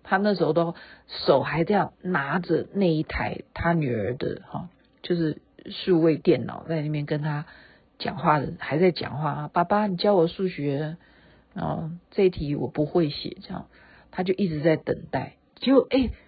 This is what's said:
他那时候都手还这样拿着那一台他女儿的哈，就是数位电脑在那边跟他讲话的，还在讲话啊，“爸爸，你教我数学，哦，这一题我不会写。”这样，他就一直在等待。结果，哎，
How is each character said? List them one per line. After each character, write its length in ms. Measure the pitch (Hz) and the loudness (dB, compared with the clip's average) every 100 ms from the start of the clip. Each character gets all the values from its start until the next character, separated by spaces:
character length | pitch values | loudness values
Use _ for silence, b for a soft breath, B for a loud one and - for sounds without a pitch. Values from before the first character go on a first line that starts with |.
他 140 | - 190 | -2 0
那 180 | 208 185 | 2 2
时 80 | |
候 80 | 156 | 2
都 240 | 160 170 - B B B | 2 0 -4 B B B
手 340 | - - 139 | -4 2 4
还 220 | 139 147 | 2 -2
这 100 | 165 | 2
样 200 | 202 - _ | 2 0 _
拿 380 | 180 170 139 175 | -4 -2 0 -2
着 280 | 175 151 - | 0 -2 -2
那 200 | 202 180 | 0 2
一 100 | 156 | 2
台 400 | - - 113 - - | -2 -4 -4 -6 -12
他 180 | - 170 | -4 0
女 220 | 170 139 113 | 0 0 -2
儿 200 | 98 131 | -4 -4
的 260 | - - - | -6 -8 -10
哈， 220 | - 175 _ _ _ | -12 -12 _ _ _
就 140 | - 175 | -4 0
是 260 | 156 - _ _ - | 0 -4 _ _ -16
数 320 | - - 170 | -6 2 4
位 160 | 165 151 | 6 4
电 280 | - 135 113 | 4 2 0
脑 200 | - - | -8 -6
在 140 | 160 | -4
那 80 | 151 | -2
边 160 | 147 147 | -2 -2
跟 160 | 151 | -2
他 240 | 151 147 - b b b b - | -2 -4 -8 b b b b -10
讲 200 | - - | -8 -2
话 220 | 160 151 | 2 2
的， 140 | 123 - | 0 -8
还 180 | - 151 | -4 2
在 140 | 185 | 2
讲 280 | 156 - 131 | 2 -6 -4
话 100 | 151 | -4
啊 200 | 143 151 | -4 -2
，“爸 100 | 175 | 0
爸， 240 | 175 208 214 | 2 2 0
你 80 | 175 | 0
教 200 | 208 196 | 4 4
我 120 | 165 | 4
数 200 | - 185 | 0 -4
学， 480 | 165 143 139 156 170 b b b b b | -2 -2 -2 -4 -10 b b b b b
哦， 380 | 185 160 160 160 175 _ | -6 -4 -4 -6 -10 _
这 120 | - | 2
一 60 | 190 | 2
题 260 | - 147 143 | 2 -4 -2
我 120 | 131 | -4
不 180 | - 147 | -2 0
会 240 | 175 151 | 2 0
写。” 280 | - - - | -2 -10 -12
这 60 | - | -12
样， 140 | 185 - b b b b | -14 -14 b b b b
他 120 | - | -6
就 100 | 185 | -2
一 160 | 185 190 | 0 -2
直 100 | 151 | 0
在 160 | 160 156 | 2 2
等 280 | - - - | 0 -6 -4
待。 260 | 135 - _ _ - | -6 -6 _ _ -4
结 180 | 247 | 4
果， 140 | 269 - | 4 4
哎， 200 | 277 233 b | 2 0 b